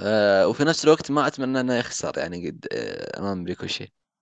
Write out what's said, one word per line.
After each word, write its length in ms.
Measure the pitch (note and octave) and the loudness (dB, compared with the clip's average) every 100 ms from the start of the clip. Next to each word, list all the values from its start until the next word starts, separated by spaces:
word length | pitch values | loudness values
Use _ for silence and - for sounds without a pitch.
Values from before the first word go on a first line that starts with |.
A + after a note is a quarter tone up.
آه، 460 | G2 G#2+ G#2 G2 F#2 | 0 2 6 6 4
وفي 160 | A#2 | 4
نفس 200 | D3 E3 | 0 2
الوقت 260 | D3 D#3 - | 4 4 4
ما 160 | C#3+ C3+ | 0 0
اتمنى 340 | - C3 C3 | -2 -2 0
انه 140 | B2+ | 0
يخسر 440 | B2 B2 - - - | 0 -2 -6 -6 -4
يعني 320 | D#3 - - | -4 -4 -8
قد، 160 | E3 - | -8 -8
آه، 480 | - A2+ - - - | -6 -6 -8 -10 -8
امام 260 | G2+ F#2+ F2 | -6 -4 -6
ريكوشي. 460 | F2+ - - - _ _ _ | -8 -6 -8 -10 _ _ _